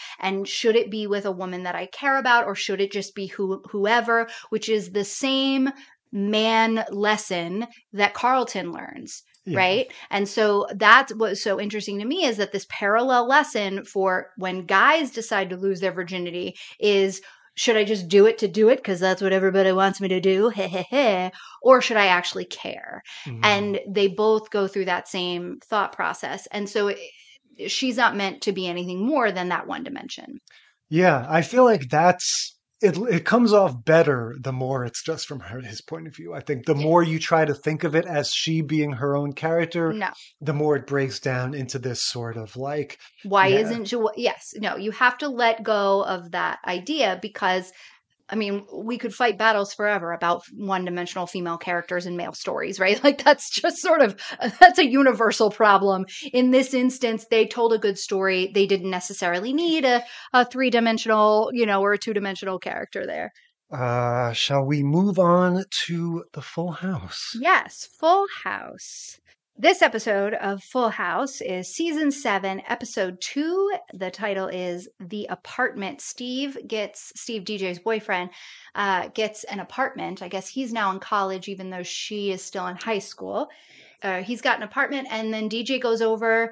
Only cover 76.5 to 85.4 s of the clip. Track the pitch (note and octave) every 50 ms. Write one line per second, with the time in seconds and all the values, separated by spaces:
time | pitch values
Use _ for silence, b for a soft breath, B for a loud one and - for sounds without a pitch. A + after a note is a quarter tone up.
76.5 | C4+ - - G3+ A3 G#3+ G#3 G3+ - - - - - - - - A3+ G#3+ F3+ G#3+
77.5 | G#3+ G3 F#3+ F#3 F3+ F3 - A3+ A3+ G#3+ G#3+ - G3 F3+ F3+ F3+ B B B B
78.5 | B B B B B - G3+ G3 F#3+ F3+ - - - - G#3+ G#3 G#3+ - - -
79.5 | G3+ G3+ F3+ - - - C4+ - - F#3 E3+ F3 F#3 - - F3+ G#3 F#3+ F#3 -
80.5 | - C4 C4+ A3+ A#3 A3+ G#3 F#3+ F#3 G3 G3 - A3 G#3 G3 F#3+ F#3+ F#3 F3+ G3+
81.5 | G3 F#3 F#3 F#3 F#3 F3+ F3+ F3+ - - - - G#3+ G#3 G3+ G3 F#3 F#3 - -
82.5 | - G3 F3+ F3+ F#3 F3+ - A3+ A3 G3 G3 - - - F#3+ F#3 G3 A3 D4 B
83.5 | B B B B B B B B B B - G3 F#3 F3+ F#3 G3 B3 A3 - C4
84.5 | A3+ - A3 G3+ - C4 C4+ C4 C#4+ C4+ C4+ C#4 A3+ A3 A3 A3 A3 A3